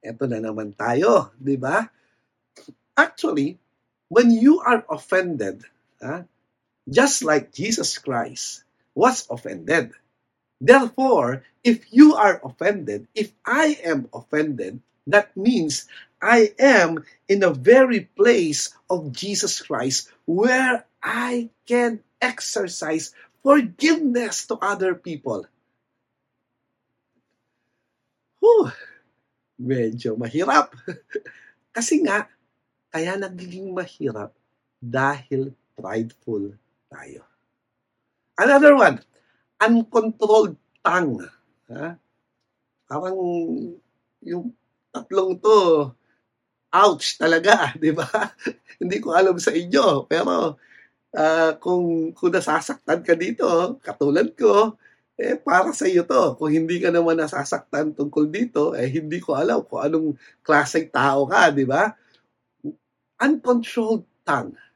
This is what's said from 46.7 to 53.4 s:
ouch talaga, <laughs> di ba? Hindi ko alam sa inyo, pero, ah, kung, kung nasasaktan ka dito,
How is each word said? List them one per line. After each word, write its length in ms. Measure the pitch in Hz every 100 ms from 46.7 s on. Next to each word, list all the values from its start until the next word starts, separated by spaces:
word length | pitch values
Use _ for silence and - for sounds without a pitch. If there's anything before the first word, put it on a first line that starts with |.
ouch 440 | 175 202 160 - -
talaga, 560 | 160 165 170 226 147
<laughs> 100 | -
di 80 | 160
ba? 180 | 151 151 220 214 _ - - _ -
Hindi 240 | 180 180
ko 160 | - 175
alam 240 | 190 180
sa 100 | -
inyo, 540 | 156 175 139 226 139
pero, 560 | - 160 180 175 165 147 _ _ _ _ _ -
ah, 400 | 156 160 160 156
kung, 560 | - 180 175 165 160
kung 200 | 165 180
nasasaktan 680 | 175 - 160 - 139 - 165
ka 160 | 175 165
dito, 640 | 185 240